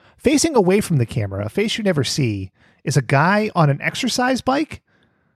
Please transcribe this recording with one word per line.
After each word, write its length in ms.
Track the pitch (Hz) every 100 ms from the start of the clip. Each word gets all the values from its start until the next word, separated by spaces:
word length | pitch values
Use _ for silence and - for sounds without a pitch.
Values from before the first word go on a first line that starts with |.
| _ _
Facing 380 | - 294 339 277
away 240 | 180 202
from 160 | - 151
the 100 | 117
camera, 380 | - 101 98 104
a 40 |
face 280 | - 214 -
you 80 | 208
never 180 | 160 123
see, 460 | - 127 101 92 _ _ _ -
is 120 | 143
a 60 |
guy 480 | 117 139 165 208 214 -
on 140 | 151
an 100 | 139
exercise 580 | - - 247 - 247 262
bike 420 | - 269 311 - _ _ _ _ _